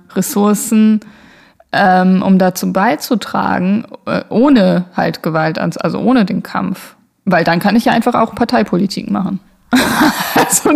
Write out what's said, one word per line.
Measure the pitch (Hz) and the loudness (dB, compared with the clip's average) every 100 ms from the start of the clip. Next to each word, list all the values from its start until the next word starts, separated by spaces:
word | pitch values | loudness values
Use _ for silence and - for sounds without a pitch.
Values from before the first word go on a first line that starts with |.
| - - | -6 -4
Ressourcen, | 190 208 208 208 - 220 214 214 - - - - _ _ _ | -2 0 0 0 0 2 4 2 -2 -20 -20 -20 _ _ _
ähm, | - 190 185 185 185 | 0 2 4 4 2
um | 196 190 | 4 4
dazu | 185 180 190 | 2 0 -4
beizutragen, | 185 214 294 - 214 - - - - 180 208 - - - | 0 0 -2 -2 -4 -2 -4 -2 0 0 -2 -4 -12 -6
äh, | - - | -6 -2
ohne | 208 277 262 185 175 180 - | 0 4 4 4 2 -2 -4
halt | 170 160 | -4 -4
Gewalt, | 165 160 160 160 | -4 -2 -2 -2
ans-, | 175 - | -4 -4
also | 170 - | -4 -2
ohne | 214 254 190 | 0 2 0
den | 190 | -2
Kampf. | - - 190 185 - - _ _ - | -6 -6 -6 -8 -12 -20 _ _ -2
Weil | 170 | 0
dann | 165 170 | 2 0
kann | 196 220 | 2 2
ich | 240 | 2
ja | |
einfach | 233 233 233 | 0 0 0
auch | 226 | -2
Parteipolitik | - 240 233 208 175 196 - - | -2 -2 0 0 -2 -2 -4 -6
machen. | 202 185 190 - _ _ | -4 -4 -6 -10 _ _
<laughs> | 254 - - 302 - - - | -2 0 0 0 -2 -4 -2
Also | 240 - - | 0 0 0